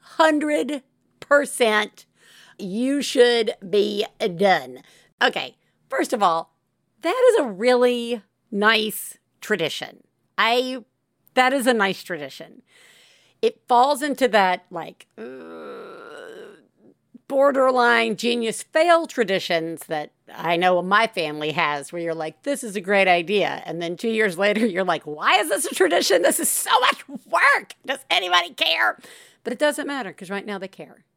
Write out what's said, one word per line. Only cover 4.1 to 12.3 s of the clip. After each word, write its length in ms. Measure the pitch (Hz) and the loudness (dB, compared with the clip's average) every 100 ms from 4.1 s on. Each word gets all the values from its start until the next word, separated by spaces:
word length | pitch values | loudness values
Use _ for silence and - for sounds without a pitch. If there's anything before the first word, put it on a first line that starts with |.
| _ | _
done. 640 | 220 170 196 170 127 127 _ _ _ _ | -6 0 2 2 0 -18 _ _ _ _
Okay, 360 | 254 185 135 _ _ _ _ | -2 0 -10 _ _ _ _
first 240 | - 311 | -4 -2
of 80 | 233 | 2
all, 320 | 196 165 - _ _ _ _ _ | 2 2 -4 _ _ _ _ _
that 300 | 320 494 508 | -4 4 4
is 80 | 453 | 4
a 80 | 269 | 0
really 720 | 180 240 247 247 247 233 233 _ _ _ | -2 2 4 4 0 -4 -8 _ _ _
nice 680 | 202 208 220 220 - - - _ _ | 0 2 2 0 -6 -14 -18 _ _
tradition. 600 | - 208 156 - - - _ _ _ - | -6 -2 -2 -6 -12 -16 _ _ _ -2
I, 460 | 214 247 254 254 220 _ _ _ _ | 0 2 -2 -6 -12 _ _ _ _
that 180 | - 254 | 2 2
is 140 | 277 240 | 2 2
a 80 | |
nice 280 | 233 196 180 | 2 0 -2
tradition. 600 | - 170 143 | -8 -10 -10